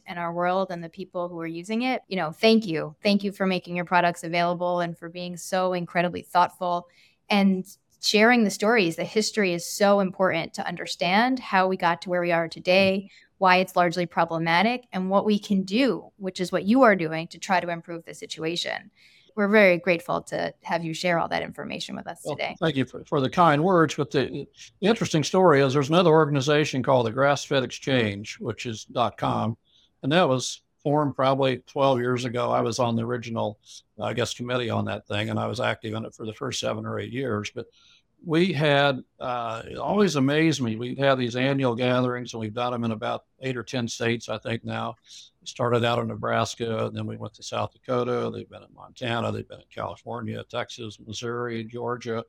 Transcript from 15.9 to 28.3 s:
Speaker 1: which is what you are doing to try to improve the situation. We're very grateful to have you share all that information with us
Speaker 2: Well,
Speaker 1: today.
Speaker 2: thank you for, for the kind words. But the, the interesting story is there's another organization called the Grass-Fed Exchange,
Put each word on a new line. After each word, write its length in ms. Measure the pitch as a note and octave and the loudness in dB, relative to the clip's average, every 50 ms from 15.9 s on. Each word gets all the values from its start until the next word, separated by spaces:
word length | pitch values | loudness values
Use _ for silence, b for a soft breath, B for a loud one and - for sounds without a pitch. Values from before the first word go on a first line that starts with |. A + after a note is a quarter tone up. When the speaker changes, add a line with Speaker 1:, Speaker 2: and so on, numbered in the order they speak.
| F3+ - - - _ - | 0 -2 -6 -12 _ -12
Speaker 1:
which 220 | G3+ F#3 - - | -10 -8 -6 -6
is 120 | F3+ F3 | -4 -2
what 120 | F#3+ E3+ E3+ | -2 -2 2
you 200 | G3 A3+ C4+ C4 | 2 4 6 8
are 120 | A3+ G3+ | 6 6
doing 320 | F#3+ E3 D#3 D#3+ D#3+ E3 F3+ | 4 2 -2 -4 -6 -8 -10
to 120 | - E3+ | -12 -10
try 200 | - - G3 F3 | -4 0 0 0
to 100 | F3 F3 | 0 -2
improve 360 | E3+ E3 - - E3+ E3 E3 | -6 -8 -8 -10 -12 -12 -12
the 80 | - D3+ | -14 -16
situation. 800 | - - - - E3 D#3+ D#3+ E3+ E3+ - - - - - - _ b b b b b b b b | -14 -14 -14 -10 -8 -6 -6 -4 -4 -4 -6 -6 -8 -10 -14 _ b b b b b b b b
We're 120 | G#3+ G3+ G3 | -2 0 4
very 300 | G#3 A3 G#3 F#3 F3 E3+ | 6 8 8 8 6 4
grateful 440 | F3 G3 E3+ E3+ - - E3 E3 - | 2 0 0 0 0 -4 -4 -4 -4
to 300 | - E3 E3 E3+ - - _ - | -6 -6 -6 -4 -6 -6 _ -8
have 200 | - F#3 E3 E3+ | -4 -4 -4 -4
you 100 | D#3+ D#3+ | -4 -6
share 260 | D#3+ - F3+ E3+ E3 | -2 0 0 0 0
all 80 | - - | 0 -2
that 160 | E3+ E3 D#3+ | -2 -4 -4
information 520 | D#3+ - - - - - - - - C2 | -6 -8 -10 -10 -10 -8 -10 -10 -10 -10
with 120 | C2 - - | -12 -12 -12
us 140 | - - - | -14 -12 -10
Speaker 2:
Well, 120 | D#3 C#3+ | -8 -6
Speaker 1:
today. 200 | - C#3 D3 D#3+ - | -6 -6 -8 -6 -2
Speaker 2:
thank 160 | F3+ E3 C#3+ | -2 -2 0
you 100 | C3+ B2+ | 0 -2
for, 180 | - - - B2 | -4 -6 -14 -8
for 140 | - E3 D3 | -4 -2 -2
the 100 | C3 B2+ | 0 0
kind 340 | - F3+ F3 E3 D3 C#3+ D#3 | 2 4 6 6 6 4 4
words. 320 | F#3+ F#3+ E3+ D#3+ - - | 4 4 4 4 4 2
But 160 | - C#3+ - | -2 -4 -2
the, 360 | - D3 B2 - - C#3+ - - _ B B B B - | 0 0 0 0 -2 -8 -12 -12 _ B B B B -2
the 80 | G#3 G3 | 2 2
interesting 360 | A3+ - F3 - - D#3+ C3+ | 2 2 0 0 0 0 0
story 380 | - - F#3 F#3+ F3 D3 C3+ | 2 4 6 6 8 8 6
is 120 | C#3 C3+ B2 | 6 4 4
there's 160 | D3 C#3 B2+ | 2 2 2
another 220 | D#3+ F3+ G3 E3 | 4 4 6 6
organization 680 | D#3 D#3+ D#3 C#3+ D3 C#3+ B2+ D3 D3+ D3 D#3 D3 - C3+ | 6 6 6 4 2 0 2 2 2 2 2 0 0 -2
called 260 | A#2 - C3+ B2+ A#2+ A2+ | 2 4 4 4 4 2
the 40 | |
Grass-Fed 520 | A2 C3 C3+ C#3+ C#3+ C3+ - - C#3+ C#3 B2 | 0 2 2 2 2 2 0 0 0 0 0
Exchange, 720 | A#2+ - - - D3 C3+ B2+ A2+ G#2 G2+ G2 G#2+ - | 0 -4 -8 -4 0 2 2 2 0 -2 -4 -8 -12